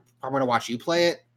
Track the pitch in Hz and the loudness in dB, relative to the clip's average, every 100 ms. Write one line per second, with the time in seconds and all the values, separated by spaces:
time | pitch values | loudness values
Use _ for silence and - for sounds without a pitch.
0 | - _ 131 135 127 117 - 117 - 170 | -14 _ -4 -2 2 0 -2 -6 -2 2
1 | 170 - _ | 2 0 _